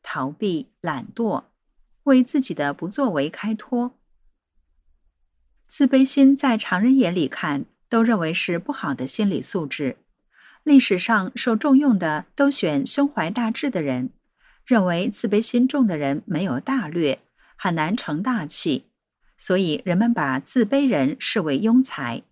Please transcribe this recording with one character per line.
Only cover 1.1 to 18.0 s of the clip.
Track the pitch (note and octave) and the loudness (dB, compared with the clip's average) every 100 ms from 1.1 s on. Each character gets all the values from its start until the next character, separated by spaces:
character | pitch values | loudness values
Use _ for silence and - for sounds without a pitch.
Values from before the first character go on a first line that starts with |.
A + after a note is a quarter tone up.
惰， | - A3+ D3+ _ _ _ _ _ _ | -6 -4 -4 _ _ _ _ _ _
为 | - C4 | 4 4
自 | B3 D4 | 4 0
己 | C4 | -2
的 | D#3 C#3+ | -2 -4
不 | C#3+ E3+ | -4 -8
作 | B3 C4 | -2 0
为 | D#3 D3 | 0 -2
开 | - G#3 | -4 -6
脱。 | G#3+ - A#3+ B3 _ _ _ _ _ _ _ _ _ _ _ _ _ _ _ _ _ _ | -6 -4 -4 -4 _ _ _ _ _ _ _ _ _ _ _ _ _ _ _ _ _ _
自 | - C4+ | 0 2
卑 | C4 | 4
心 | C4+ - C4+ C#4 | 4 6 6 6
在 | C4+ A3 | 2 0
常 | - F#3 | 0 2
人 | A#3 C4+ | 4 4
眼 | F3+ | 4
里 | F3+ C#3+ | 0 -4
看， | - E3 C#3+ - _ _ | -4 -4 -4 -6 _ _
都 | A#3 | 0
认 | A3+ G#3+ | 2 2
为 | D#3+ | 0
是 | F3+ - E3+ | -4 -4 -4
不 | - | -4
好 | C#4 D#3+ | -6 -6
的 | C3+ | -4
心 | B2+ - G#3 | -4 -2 0
理 | D3+ | -2
素 | B2+ F#3 D3 | -4 -6 -6
质。 | - C3+ - _ _ _ _ - _ | -4 -6 -6 _ _ _ _ -20 _
历 | - C#4 | 6 6
史 | - F3+ | 6 -2
上 | - A3 F#3 | 2 0 0
受 | - - A3 | -4 -2 0
重 | D4 C4+ | 4 4
用 | D4 G3+ | 4 2
的 | E3 D3+ - - | 0 -4 -6 0
都 | C#4 | 0
选 | C#4 E3+ C#3+ - | 2 0 0 0
胸 | - C#4+ | 0 0
怀 | A3 E3 | -2 -4
大 | G#3 A3+ | -2 -4
志 | - D4 | -4 -4
的 | F#3+ | -4
人， | D3 B2+ B2+ _ _ _ _ _ | -4 -4 -6 _ _ _ _ _
认 | - A#3 | 0 2
为 | F3+ E3+ G3 | 2 0 -2
自 | - G#3+ | -4 0
卑 | G#3 | 0
心 | A3+ A#3+ C4 | 2 2 2
重 | D4 A3+ | 2 0
的 | D#3+ | 0
人 | C#3 C#3+ | -2 -4
没 | - D#3+ | -4 -4
有 | - B2 | -2 -4
大 | - C4+ D#3+ | -2 -4 -4
略， | E3+ D3+ C3 _ _ _ _ | -2 -2 -2 _ _ _ _
很 | F#3+ | -4
难 | E3 D#3 | -2 -2
成 | G#3+ | -4